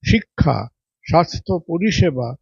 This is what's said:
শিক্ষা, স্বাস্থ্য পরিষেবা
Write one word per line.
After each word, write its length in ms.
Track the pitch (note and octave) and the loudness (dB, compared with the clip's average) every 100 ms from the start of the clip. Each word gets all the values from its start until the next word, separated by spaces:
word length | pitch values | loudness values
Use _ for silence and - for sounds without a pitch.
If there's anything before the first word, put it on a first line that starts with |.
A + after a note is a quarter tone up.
শিক্ষা, 560 | - A3+ - - - B2 A#2 _ _ _ - | 4 2 2 -2 0 0 -4 _ _ _ 0
স্বাস্থ্য 480 | E3 E3+ - - F#3 - | 2 2 -4 -6 -6 -4
পরিষেবা 600 | E3+ G#3+ F3 F3+ C3 A#2 C3 | -2 -2 2 0 0 -6 -8